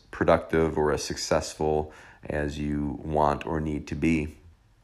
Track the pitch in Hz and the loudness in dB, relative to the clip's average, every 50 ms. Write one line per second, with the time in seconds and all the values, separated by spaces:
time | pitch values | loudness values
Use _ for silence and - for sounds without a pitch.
0 | - _ - - 92 87 85 82 - - - 80 80 78 78 78 76 76 69 69 | -20 _ -4 0 4 4 4 4 4 2 2 2 2 2 2 2 2 2 2 0
1 | - - 73 - - - 82 78 - - - - 78 78 76 76 76 78 - - | -2 -4 -6 -6 -2 0 0 0 0 -2 -4 -2 0 2 2 0 0 -4 -8 -18
2 | - - - - - - - 76 76 73 73 76 73 73 73 73 73 71 67 - | -20 -20 -20 -14 -10 -6 -4 -4 -4 -4 -4 -4 -4 -2 -2 -2 -2 -4 -6 -6
3 | - 80 76 76 76 73 71 71 - - 80 78 78 78 76 73 71 - 78 73 | -6 -2 0 2 2 2 2 0 -2 -4 -2 -2 -2 -2 -4 -6 -6 -6 -4 0
4 | 76 82 82 76 73 78 - - - - - _ _ _ _ _ | 2 2 2 2 0 -4 -8 -14 -20 -20 -20 _ _ _ _ _